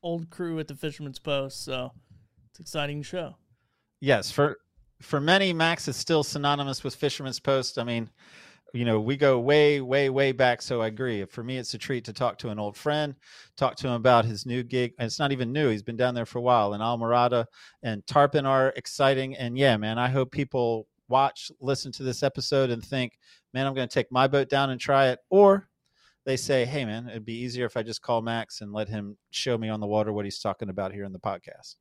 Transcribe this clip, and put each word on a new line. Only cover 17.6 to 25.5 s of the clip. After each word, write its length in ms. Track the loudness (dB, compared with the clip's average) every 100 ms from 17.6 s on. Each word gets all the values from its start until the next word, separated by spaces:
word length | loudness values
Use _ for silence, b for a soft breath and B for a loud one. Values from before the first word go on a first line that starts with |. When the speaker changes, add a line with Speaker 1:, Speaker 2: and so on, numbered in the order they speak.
| B B
Speaker 2:
and 220 | -6 -6 0
Tarpon 380 | 4 4 4 2
are 240 | 2 2 0
exciting. 580 | -12 2 2 2 -2 -6
And 220 | -6 2
yeah, 180 | 4 4
man, 220 | 0 -2
I 100 | 0
hope 240 | 0 -2
people 560 | -2 -4 0 0 -2 -6 _ _
watch, 420 | 2 2 0 -16 -10
listen 320 | -4 -4 -4
to 120 | -8
this 180 | -8 -2
episode 480 | -2 -2 0 2 2
and 160 | -2 -4
think, 320 | -4 -4 _ b b b
"Man, 140 | -4 -4
I'm 80 |
gonna 140 | -2 -2
take 240 | -2 0
my 160 | 2 4
boat 200 | 4 2
down 220 | 0 0
and 100 | -2
try 280 | 2 4 4
it." 100 | 2 _
Or 360 | 8 8